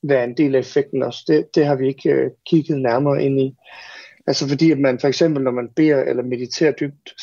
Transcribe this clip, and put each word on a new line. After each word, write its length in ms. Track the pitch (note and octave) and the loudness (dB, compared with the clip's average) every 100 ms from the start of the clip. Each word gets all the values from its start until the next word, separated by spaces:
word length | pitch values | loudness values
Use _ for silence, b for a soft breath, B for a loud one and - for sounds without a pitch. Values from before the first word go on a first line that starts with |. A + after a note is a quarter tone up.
være 220 | D3 C#3 | 0 0
en 120 | A#2+ A#2+ | 0 0
del 180 | D3 | 0
af 40 | C3+ | 0
effekten 440 | B2 - C#3 C#3 | 0 -2 -2 -4
også. 220 | B2+ - - | -6 -8 0
Det, 260 | D#3 - | 0 0
det 120 | - D3 | 0 0
har 80 | |
vi 140 | C#3 C3 | 0 -2
ikke, 220 | C3 E3 | -2 0
øh, 200 | C#3 C3 - - | 0 0 -6 0
kigget 340 | E3 C#3 D3 | 0 0 -2
nærmere 420 | C3 A#2 C#3+ C#3 | 0 0 0 0
ind 180 | C#3 C3+ | 0 0
i. 160 | C3+ - B B B B B B - | -2 -6 B B B B B B -6
Altså 200 | C#3 C#3 | -4 -2
fordi, 220 | C#3 D#3+ | 2 2
at 80 | C#3+ | 4
man 220 | C3+ B2 | 2 2
for 80 | C#3+ | 0
eksempel, 340 | B2+ E3+ D3 | 2 2 2
når 80 | C3 | -2
man 180 | B2 A#2 - | -2 -6 0
beder 280 | D#3 C#3+ | 2 4
eller 180 | - B2 | 2 -2
mediterer 500 | B2 B2 B2 - D#3 | -4 -6 -6 0 0
dybt, 420 | C#3+ D3 C#3 - - | 0 -6 -8 -20 -16